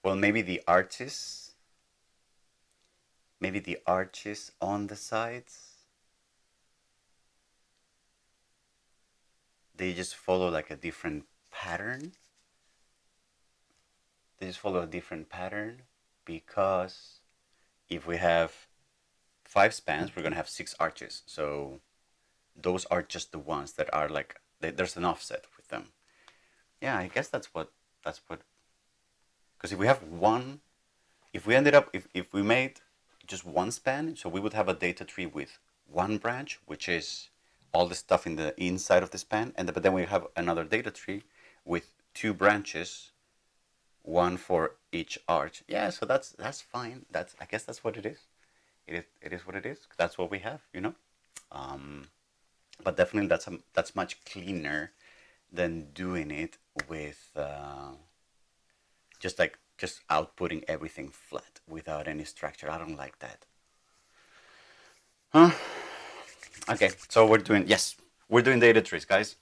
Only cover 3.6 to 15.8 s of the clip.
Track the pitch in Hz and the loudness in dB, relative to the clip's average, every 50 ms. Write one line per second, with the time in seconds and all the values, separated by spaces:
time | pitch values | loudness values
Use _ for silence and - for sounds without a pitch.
3.6 | 92 87 - - _ 82 90 92 95 95 - - - 104 104 - - - _ _ | -6 -6 -8 -4 _ 0 0 0 0 -4 -10 -12 -12 -10 -12 -12 -14 -20 _ _
4.6 | 92 95 101 104 104 98 104 - - - 113 110 113 117 120 123 120 _ - - | -4 -4 -2 -4 -4 -8 -10 -12 -10 -6 -4 -4 -4 -4 -8 -12 -16 _ -20 -20
5.6 | - - _ _ _ _ _ _ _ _ _ _ _ _ _ _ _ _ _ _ | -20 -20 _ _ _ _ _ _ _ _ _ _ _ _ _ _ _ _ _ _
6.6 | _ _ _ _ _ _ _ _ _ _ _ _ _ _ _ _ _ _ _ _ | _ _ _ _ _ _ _ _ _ _ _ _ _ _ _ _ _ _ _ _
7.6 | _ _ _ _ _ _ _ _ _ _ _ _ _ _ _ _ _ _ _ _ | _ _ _ _ _ _ _ _ _ _ _ _ _ _ _ _ _ _ _ _
8.6 | _ _ _ _ _ _ _ _ _ _ _ _ _ _ _ _ _ _ _ _ | _ _ _ _ _ _ _ _ _ _ _ _ _ _ _ _ _ _ _ _
9.6 | _ _ _ - 95 92 90 87 90 - - - - - 92 92 92 87 82 78 | _ _ _ -6 -6 -4 -4 -4 -8 -10 -10 -8 -2 0 2 2 2 0 0 -2
10.6 | 76 - 78 69 - 82 - - - 82 76 73 143 _ _ _ _ _ - - | -4 -6 -14 -10 -10 -10 -10 -8 -8 -8 -8 -8 -12 _ _ _ _ _ -14 -12
11.6 | - 90 82 85 101 113 127 135 151 180 - _ _ _ _ _ _ _ _ _ | -10 -8 -8 -6 -6 -8 -8 -10 -12 -14 -16 _ _ _ _ _ _ _ _ _
12.6 | _ _ _ _ _ _ _ _ _ _ _ _ _ _ _ _ _ _ _ _ | _ _ _ _ _ _ _ _ _ _ _ _ _ _ _ _ _ _ _ _
13.6 | _ _ _ _ _ _ _ _ _ _ _ _ _ _ _ _ 95 92 92 - | _ _ _ _ _ _ _ _ _ _ _ _ _ _ _ _ -12 -12 -12 -6
14.6 | - 104 92 90 85 80 82 87 - - - 80 80 _ - 92 90 95 104 104 | -6 -2 -2 -2 -2 -2 -8 -10 -10 -10 -14 -14 -12 _ -10 -10 -8 -8 -6 -8
15.6 | 107 110 120 127 | -8 -8 -12 -14